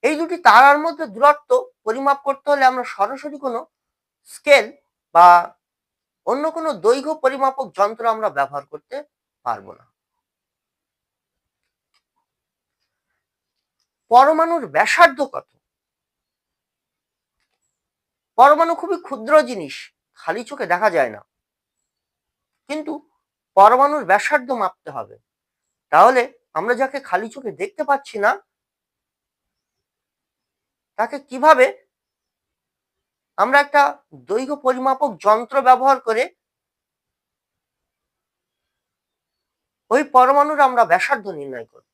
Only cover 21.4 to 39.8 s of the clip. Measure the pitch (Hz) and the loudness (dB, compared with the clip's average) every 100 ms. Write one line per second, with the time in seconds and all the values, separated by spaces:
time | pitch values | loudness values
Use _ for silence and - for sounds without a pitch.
21.4 | _ _ _ _ _ _ _ _ _ _ | _ _ _ _ _ _ _ _ _ _
22.4 | _ _ _ 302 302 320 _ _ _ _ | _ _ _ -12 -10 -14 _ _ _ _
23.4 | _ - 202 247 277 294 190 185 - 294 | _ 4 4 4 0 -2 -2 -2 0 -4
24.4 | 247 247 190 - - 135 101 107 _ _ | -4 -6 -6 -8 -18 -16 -16 -20 _ _
25.4 | _ _ _ _ _ 151 208 262 247 _ | _ _ _ _ _ 4 4 4 -4 _
26.4 | _ - 196 240 262 269 277 180 220 269 | _ -10 -6 -4 -4 -8 -6 -8 -8 -14
27.4 | 254 - 202 - 285 269 277 220 202 403 | -16 -12 -12 -10 -4 -4 -6 -4 -2 -2
28.4 | _ _ _ _ _ _ _ _ _ _ | _ _ _ _ _ _ _ _ _ _
29.4 | _ _ _ _ _ _ _ _ _ _ | _ _ _ _ _ _ _ _ _ _
30.4 | _ _ _ _ _ - 226 285 277 254 | _ _ _ _ _ -6 -6 -6 _ -2
31.4 | 285 294 247 403 _ _ _ _ _ _ | 4 6 4 0 _ _ _ _ _ _
32.4 | _ _ _ _ _ _ _ _ _ - | _ _ _ _ _ _ _ _ _ -4
33.4 | 214 269 285 294 277 - _ 147 123 208 | 0 2 2 0 0 -2 _ -20 _ -8
34.4 | 262 285 254 254 262 262 285 190 208 214 | -6 -6 -4 -4 -4 -2 -4 -4 -2 -2
35.4 | 240 269 254 254 262 269 - 220 320 _ | -2 -4 2 2 4 0 -2 -4 -4 _
36.4 | _ _ _ _ _ _ _ _ _ _ | _ _ _ _ _ _ _ _ _ _
37.4 | _ _ _ _ _ _ _ _ _ _ | _ _ _ _ _ _ _ _ _ _
38.4 | _ _ _ _ _ _ _ _ _ _ | _ _ _ _ _ _ _ _ _ _
39.4 | _ _ _ _ | _ _ _ _